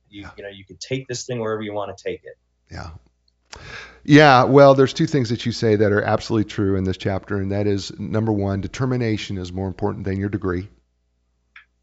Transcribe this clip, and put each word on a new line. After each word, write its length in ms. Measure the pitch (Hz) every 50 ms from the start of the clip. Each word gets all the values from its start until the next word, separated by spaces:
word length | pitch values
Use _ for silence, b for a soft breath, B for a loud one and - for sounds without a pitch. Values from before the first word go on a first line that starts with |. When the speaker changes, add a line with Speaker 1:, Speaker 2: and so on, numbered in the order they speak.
| _ _
Speaker 1:
You, 140 | 101 101 101
Speaker 2:
Yeah. 80 | 95 -
Speaker 1:
you 60 | - 98
know, 40 | 101
you 140 | 98 98 98
can 120 | - 92
take 320 | - - - 131 135 131 -
this 160 | 123 120 -
thing 160 | - 123 120
wherever 200 | 110 110 110 107
you 120 | 107 104 101
wanna 240 | 104 101 98 95 -
take 220 | - 95 90 - -
it. 160 | - - _ _ _ _ _ _ _
Speaker 2:
Yeah. 200 | 85 78 - 80 82 - _ _ _ _ _ _ _ _ _ _ - B B B B B B B B B B
Yeah. 400 | - 151 147 156 147 131 123 127
Well, 300 | 98 131 139 139 139 135
there's 180 | 135 131 120 -
two 140 | - -
things 240 | - - 143 123 104
that 140 | 120 107 -
you 60 | 120 107
say 220 | - 120 113 107
that 140 | 104 107 101 101
are 100 | 104 101
absolutely 460 | 104 107 110 - - 117 110 101 -
true 260 | - - 104 95 98
in 80 | 95 95
this 120 | 95 92
chapter. 400 | - - 107 98 95 - - 104 101
And 120 | 95 98 98
that 140 | 101 104
is, 260 | 104 101 98 90 - - -
number 340 | 101 76 87 110 110 113 107
one, 280 | 101 98 98 98 95
determination 760 | 90 90 - - 131 127 127 123 120 113 110 101 - - 101 95
is 140 | 92 90 87
more 140 | 95 95
important 380 | 95 85 - 101 101 101 113 98
than 140 | 98 95 95
your 100 | 98 104
degree. 400 | 107 95 98 95 87 90 95 - _ _ _ _ _ _ _ _ _ _ _ _ _ _ _ _ - - - _ _ _